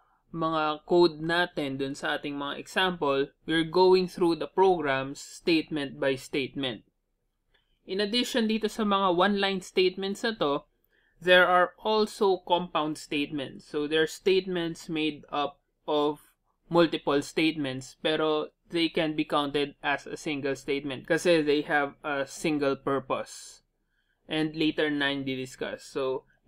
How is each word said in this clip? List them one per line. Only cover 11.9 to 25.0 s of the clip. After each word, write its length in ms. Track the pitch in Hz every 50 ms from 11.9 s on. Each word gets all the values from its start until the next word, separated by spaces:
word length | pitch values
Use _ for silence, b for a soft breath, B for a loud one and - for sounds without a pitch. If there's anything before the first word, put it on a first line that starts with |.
| 220 220 214 208 - - 214 196 185 180 -
compound 560 | - 175 170 180 175 - 165 151 156 156 -
statements. 640 | - - 160 147 143 143 156 143 131 - 101 101 -
So, 240 | - - 151 147 147
there 160 | 160 156 160
are 80 | 151
statements 800 | - - - 196 190 190 185 190 185 175 170 165 165 - - -
made 320 | 165 156 156 156 147 139 - -
up 320 | 160 147 143 139 - _ _ _ _ _ - -
of 320 | 151 147 147 151 147 - _ _ _ _ _ _ _ _ _ -
multiple 560 | 165 170 170 160 165 151 - 170 143 143 143
statements, 720 | - - - 160 160 156 160 143 135 131 131 131 - - _ -
pero 480 | 160 156 156 156 156 151 151 151 - _ _ _ - -
they 160 | 170 165 160
can 240 | - 180 160 156 156
be 80 | 151 151
counted 560 | - 170 151 143 143 139 147 143 143 - _
as 240 | - 147 139 135 -
a 160 | - - -
single 380 | - 170 151 139 139 139 139 131
statement 480 | - - 143 139 147 143 131 123 - -
kasi 320 | 170 156 - 185 170 160
they 240 | 147 147 143 151 147
have 320 | - 160 147 143 139 - _ -
a 240 | 156 143 139 139 -
single 480 | - - - 170 151 147 143 139 139
purpose. 880 | 131 - 147 139 135 131 - 131 113 107 - - - - - - - _ _ _ _ _ _ _ _ _ _ _ _ _ -
And 240 | 160 156 156 160
later 400 | 151 160 160 156 151 - 156 151
na 240 | 147 147